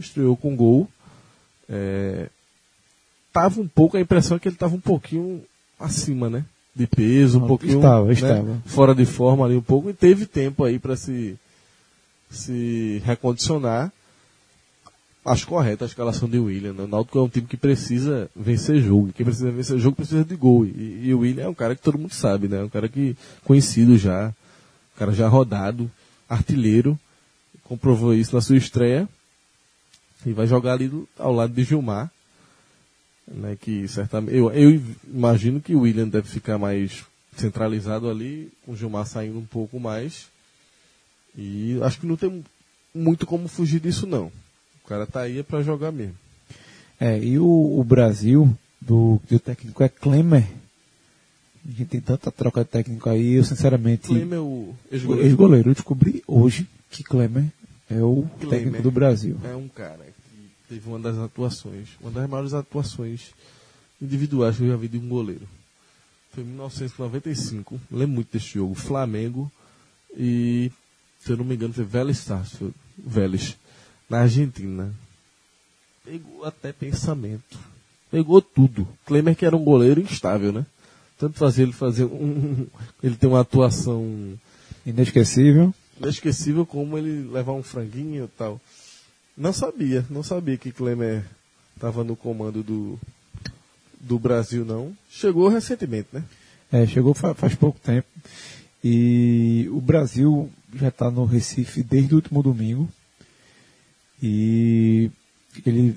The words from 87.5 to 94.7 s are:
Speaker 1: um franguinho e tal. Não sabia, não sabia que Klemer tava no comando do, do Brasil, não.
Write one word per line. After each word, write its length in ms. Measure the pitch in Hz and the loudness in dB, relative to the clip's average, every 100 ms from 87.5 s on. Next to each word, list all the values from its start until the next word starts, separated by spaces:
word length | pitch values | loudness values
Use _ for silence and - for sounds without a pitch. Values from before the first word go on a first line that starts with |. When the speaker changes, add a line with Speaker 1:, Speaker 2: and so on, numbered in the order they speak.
Speaker 1:
um 100 | 135 | -8
franguinho 640 | 127 127 110 117 156 147 | -10 -12 -10 -10 -10 -10
e 40 | 120 - | -12 -10
tal. 200 | 110 110 - _ - - _ _ _ - | -10 -10 -18 _ -20 -20 _ _ _ -8
Não 160 | 156 | -6
sabia, 540 | 196 262 294 143 131 123 | -4 -6 -4 -2 -2 -4
não 140 | 143 | -8
sabia 340 | 151 180 165 131 | -8 -6 -4 -6
que 160 | 131 | -8
Klemer 500 | 120 123 120 117 110 101 - _ _ _ - | -8 -6 -4 -4 -6 -8 -16 _ _ _ -10
tava 240 | 117 113 | -8 -6
no 140 | 117 113 | -6 -8
comando 460 | 120 113 107 107 | -8 -8 -8 -8
do, 360 | 107 107 101 110 - _ _ - - - _ _ _ _ | -8 -8 -8 -12 -18 _ _ -18 -18 -18 _ _ _ _
do 180 | 123 120 | -6 -4
Brasil, 460 | 117 120 110 120 | 0 -2 -2 -6
não. 320 | 113 | -6